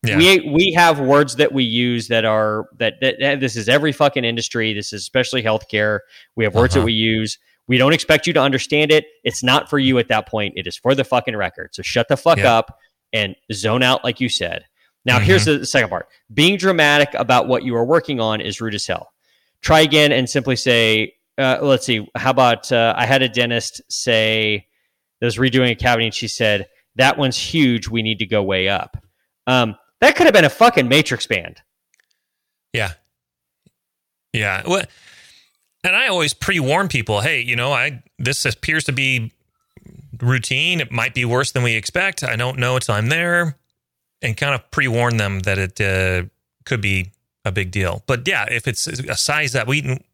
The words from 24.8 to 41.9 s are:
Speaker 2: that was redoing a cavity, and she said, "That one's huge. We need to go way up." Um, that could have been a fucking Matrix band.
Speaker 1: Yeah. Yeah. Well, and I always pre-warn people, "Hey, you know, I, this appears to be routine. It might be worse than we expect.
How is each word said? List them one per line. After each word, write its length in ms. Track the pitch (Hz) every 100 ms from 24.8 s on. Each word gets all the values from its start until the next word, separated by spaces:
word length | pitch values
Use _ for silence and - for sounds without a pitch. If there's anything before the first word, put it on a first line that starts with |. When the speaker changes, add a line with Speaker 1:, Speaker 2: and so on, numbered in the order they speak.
| _ _ _ _
Speaker 2:
that 60 | 120
was 120 | 107
redoing 340 | 127 127 127
a 40 | 113
cavity, 300 | 123 117 113
and 80 |
she 140 | - 117
said, 400 | - 110 104 98 _ _ -
"That 200 | 131 143
one's 200 | 135 120
huge. 500 | - 165 139 117 101
We 160 | 113
need 160 | 110 107
to 80 | 104
go 160 | 107
way 260 | 98 95 95
up." 260 | 98 - - _ _ _ _ -
Um, 280 | 127 117 104 _ _
that 140 | 262 294
could 100 | 349
have 80 |
been 120 | 208 151
a 40 |
fucking 380 | - 233 233 127
Matrix 400 | 139 156 120 -
band. 340 | 101 85 - _ _ _ _ _ _ _ _ _ _ _
Speaker 1:
Yeah. 200 | 120 101 82 _ _ _ _ _ _ _ _ _ _ _ _ _
Yeah. 300 | 110 104 95 -
Well, 160 | 190 - _ _ - - _ _ _ _ _
and 120 | 185 190
I 120 | 254
always 260 | 185 151
pre-warn 540 | - - 185 135 160 190
people, 340 | 135 110 104
"Hey, 200 | 123 151
you 140 | 120 120
know, 160 | 123
I, 300 | 135 135 127 _ _
this 260 | 131 131 139
appears 380 | 110 - 156 147
to 60 |
be 400 | 131 135 127 113 _ _ _ _ _ - - - -
routine. 600 | 120 127 110 131 160 180
It 120 | 127
might 220 | 120 120
be 120 | 123 123
worse 260 | 123 139
than 120 | -
we 100 | 120 113
expect. 480 | -